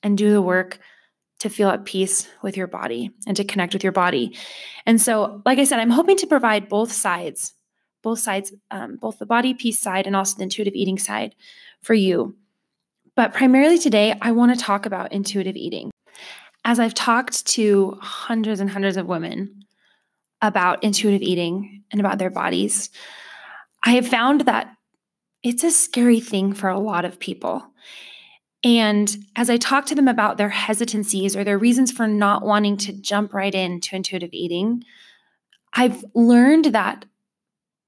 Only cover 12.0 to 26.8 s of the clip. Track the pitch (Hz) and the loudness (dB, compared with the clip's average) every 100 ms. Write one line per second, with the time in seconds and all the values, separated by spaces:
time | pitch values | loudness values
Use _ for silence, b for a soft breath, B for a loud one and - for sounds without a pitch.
12 | 190 170 - - _ _ _ _ _ _ | 2 0 -2 -8 _ _ _ _ _ _
13 | _ - 226 - 262 262 294 339 311 214 | _ 0 0 2 4 6 6 4 4 2
14 | 214 208 233 233 240 247 226 202 208 190 | 2 0 0 2 4 2 0 -4 -4 -8
15 | - 202 196 202 190 190 170 - - - | -6 -6 -4 -4 -6 -6 -10 -10 -12 -18
16 | _ B B B B B 233 240 226 233 | _ B B B B B -2 2 0 0
17 | - 233 247 - - - 214 196 190 196 | 0 0 0 -6 -4 0 4 4 2 -2
18 | - - - 226 214 202 196 196 196 185 | -14 -12 -6 -4 -2 -2 -4 -2 -2 -2
19 | - 175 165 - 196 - - _ _ _ | -4 -6 -6 -8 -10 -14 -20 _ _ _
20 | _ _ _ _ 214 202 180 - 214 202 | _ _ _ _ -2 0 0 0 0 0
21 | 208 202 - 180 170 185 202 - _ 208 | 2 2 0 -2 -2 -4 -8 -16 _ -2
22 | 202 196 185 196 - 180 202 - - B | -2 -2 -4 -4 -2 -2 -2 -4 -6 B
23 | B B B B B B B _ 233 247 | B B B B B B B _ 2 2
24 | 247 247 247 285 254 220 - _ _ _ | 2 0 2 2 2 0 -4 _ _ _
25 | _ _ _ _ 240 240 330 - - 247 | _ _ _ _ -4 0 0 2 0 2
26 | 240 226 233 202 196 202 190 190 | 4 4 2 -2 -2 -2 -2 -2